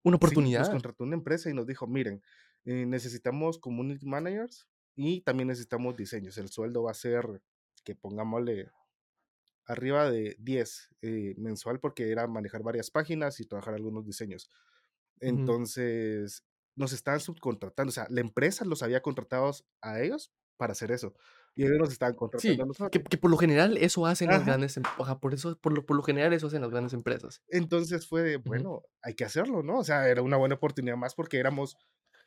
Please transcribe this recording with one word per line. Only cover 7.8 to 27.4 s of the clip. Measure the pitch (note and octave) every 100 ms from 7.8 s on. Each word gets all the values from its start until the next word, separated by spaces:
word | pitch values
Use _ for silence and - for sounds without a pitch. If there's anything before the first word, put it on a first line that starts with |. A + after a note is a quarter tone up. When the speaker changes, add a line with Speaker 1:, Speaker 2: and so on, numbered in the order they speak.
Speaker 2:
que | - G#2
pongámosle, | G2+ G#2 A2 A#2 A#2+ G#2 - _ _ _ _ _ _ _ _ _ -
arriba | A#2 B2+ C#3+ D3
de | A#2 G#2+ -
diez, | A2+ C3 A2+ - - _
eh, | A2+ A2 G2+ G2
mensual", | A2 G#2+ - B2+
porque | D3 - A2+
era | A2+ A#2
manejar | A2+ G#2 A2
varias | A2 A#2 A2
páginas | D3+ D#3 D#3+ D3 -
y | A2+
trabajar | G2+ G#2
algunos | G#2+ A2 A2 G#2+
diseños. | G2 G#2+ F2+ - _ _ _ _ _ _ _
Speaker 1:
Ujú. | B2+
Speaker 2:
Entonces, | B2+ C3 A#2+ A#2 - A#2+ A#2 A2 G#2+ G#2 - - _ _ -
nos | C3+
estaban | B2+ - D3
subcontratando. | D3 E3 C3 A2+ G2 - C3+
O |
sea, | B2 A2+
la | B2
empresa | A#2 - D#3 G3 G3+
los | D3+
había | A#2+ B2+
contratado | D3 C3 G#2+ B2+ C#3 C#3+ - _
a | A2 A2
ellos | D3 D4 - _ _ -
para | A#2+
hacer | G2 A2
eso. | B2 G2+ - - - _ -
Y | C3+
ellos | D3+
nos | D#3
estaban | C3 B2 A#2+
contratando | A2+ B2 A3 B2+
Speaker 1:
Sí, |
Speaker 2:
a | C3
nosotros. | C#3 G3+
Speaker 1:
que, | F3+
que | - -
por | F3
lo | D#3+
general | E3+ D3 F#3+ A3+
eso | F3 - E3
hacen | F3+ F3
las | F#3
Speaker 2:
Ajá. | C#3
Speaker 1:
grandes | C3+ C3+ C#3
em-, | B2+ -
ajá, | C3 C3
por | C#3
eso, | C3+ E3 D#3+
por | D#3+
lo, | D3 C#3+
por | C#3+
lo |
general | C#3+ C#3+ D#3
eso | E3+ D3+
hacen | D3+
las | A#2+
grandes | A#2+ B2
empresas. | B2 A#2+ B2 - -